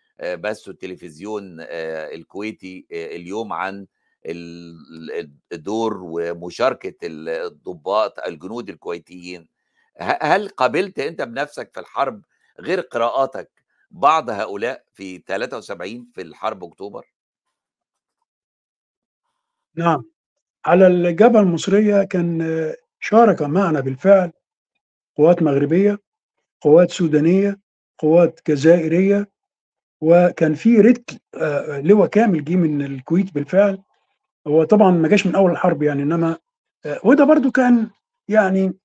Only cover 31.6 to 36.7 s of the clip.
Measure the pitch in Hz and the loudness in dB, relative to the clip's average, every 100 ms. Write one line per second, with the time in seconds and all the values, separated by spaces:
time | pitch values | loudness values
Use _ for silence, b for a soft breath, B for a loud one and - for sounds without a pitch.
31.6 | 151 143 156 208 170 208 226 160 143 180 | -6 -4 2 4 4 2 2 0 -2 0
32.6 | 160 147 139 135 - 170 190 147 143 185 | 0 -2 -4 -8 -2 -2 -2 -6 -2 2
33.6 | 202 196 _ _ _ _ _ _ 151 156 | 2 0 _ _ _ _ _ _ 0 2
34.6 | 156 208 190 175 160 202 185 170 185 170 | 4 4 6 4 2 2 2 2 2 2
35.6 | 185 147 147 139 143 165 165 165 _ _ | -2 0 -2 -2 -2 -2 -2 -4 _ _
36.6 | _ | _